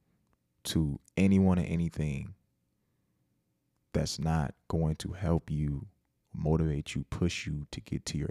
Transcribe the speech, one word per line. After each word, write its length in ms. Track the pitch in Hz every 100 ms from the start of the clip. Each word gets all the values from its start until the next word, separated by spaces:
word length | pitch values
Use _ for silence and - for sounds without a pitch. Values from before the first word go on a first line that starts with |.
| _ _ _ _ _ _
to 360 | - 85 76 69 _ -
anyone 420 | 98 98 95 87
or 60 |
anything 720 | - 85 82 - 76 67 62 95 _ _ _ _ _ _ _ _ _ _ _ _ _ _ _
that's 280 | 82 73 -
not 340 | 80 80 69 - -
going 260 | 80 80 78
to 160 | -
help 380 | 90 95 82 -
you, 360 | 76 73 69 - _ _ _ _
motivate 600 | - 78 80 78 73 -
you, 100 | - -
push 360 | - 87 - -
you 200 | 73 73
to 100 | -
get 240 | - - -
to 120 | 76
your 120 | -